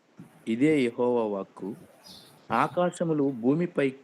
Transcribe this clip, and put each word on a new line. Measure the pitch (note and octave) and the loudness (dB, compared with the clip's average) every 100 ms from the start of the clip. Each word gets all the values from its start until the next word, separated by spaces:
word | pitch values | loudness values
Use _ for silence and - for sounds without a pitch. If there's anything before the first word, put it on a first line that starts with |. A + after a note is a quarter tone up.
| _ _ - - A#2+ | _ _ -20 -16 -6
ఇదే | A2+ D3+ D3+ | 0 2 2
యెహోవా | A#2+ A#2+ B2 A#2+ A2 G2+ | 0 0 0 0 0 -4
వాక్కు. | F#2+ - F#2+ B2+ - - - - - - - | -6 -10 -10 -10 -16 -20 -20 -20 -20 -20 -2
ఆకాశములు | A2+ D3+ F3 F3+ - E3+ D3+ C#3 | 0 2 2 -2 0 -2 2 0
భూమిపై, | B2 A#2+ D#3 F3 D#3 C#3 C3 | 0 0 2 0 0 -2 -2